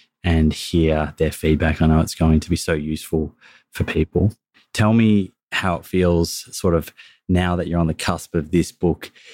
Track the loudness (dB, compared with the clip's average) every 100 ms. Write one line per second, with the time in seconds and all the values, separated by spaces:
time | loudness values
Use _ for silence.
0 | _ _ 0 2 2 0 -4 0 2 0
1 | -2 -2 -4 -2 0 0 0 0 2 2
2 | 0 0 2 2 0 -4 -2 -4 -4 -8
3 | -4 -4 -4 _ -20 _ _ -8 -4 -2
4 | -2 0 0 -2 _ _ _ -2 2 4
5 | 4 2 0 _ _ -6 -4 -4 -2 0
6 | 4 4 0 -4 -12 -4 0 0 -2 _
7 | -20 _ -2 0 0 -2 -2 0 0 -2
8 | -4 -6 -4 -6 -2 -2 -2 -2 -2 -2
9 | -8 _ -20